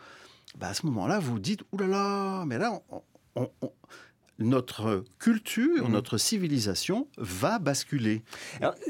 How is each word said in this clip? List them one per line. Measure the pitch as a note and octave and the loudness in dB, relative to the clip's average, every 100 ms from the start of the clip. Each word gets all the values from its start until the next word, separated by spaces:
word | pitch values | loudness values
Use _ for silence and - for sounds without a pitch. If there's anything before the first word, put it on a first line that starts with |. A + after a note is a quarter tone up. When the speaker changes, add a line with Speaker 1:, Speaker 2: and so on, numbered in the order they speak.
| - - - - - - | -20 -20 -20 -20 -20 -10
Speaker 1:
bah, | F2+ | -6
à | |
ce | G2 D#3+ | -4 -2
moment-là, | A2+ G2 G#3 | 0 0 0
vous | C#3+ A#2 | 0 -2
dites, | F#2+ G#3 - | -2 -6 -6
Ouh | G3 | -4
là | F#3+ | 0
là, | G3 G3+ G3+ G3 F#3+ | 0 0 0 -2 -4
mais | D#3+ A#2 | -4 0
là, | A3+ G#3+ - | -2 -2 -8
on, | - - _ _ B2 | -16 -16 _ _ -4
on, | B2 - | -4 -6
on, | C#3 - - - - _ _ - | -10 -10 -20 -20 -20 _ _ -2
notre | A2+ C3 B2 - G#2+ G2 F#2+ - | 4 4 2 -2 0 0 -2 -2
culture, | - A3 - - C4+ E4+ A#2+ | 2 2 0 0 4 4 4
Speaker 2:
Mhm. | |
Speaker 1:
notre | G#2 - A2+ | 2 2 0
civilisation | - G#3+ F3 C#3 G#2 F2+ - G3+ D4 - | 0 0 2 2 2 0 0 0 -2 -8
va | A2+ F#2 C#3+ A3+ | -8 0 0 2
basculer. | D3 C3+ - D3 A2 A2 - - - - | 0 -2 -2 0 2 0 -4 -14 -14 -2
Speaker 2:
Alors, | - - D#4+ | -2 -2 -4